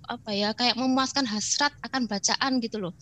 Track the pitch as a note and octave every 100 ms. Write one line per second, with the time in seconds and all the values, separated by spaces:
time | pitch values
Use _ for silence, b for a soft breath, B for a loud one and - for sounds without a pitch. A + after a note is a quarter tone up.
0 | - A#3+ - G3+ G#3 A3 B3 A3 C4 C4
1 | C4 C#4 B3+ G#3+ - - C#4+ - A#3 C#4+
2 | A#3 G3+ - - C#4 C4 A3+ G#3+ F3 -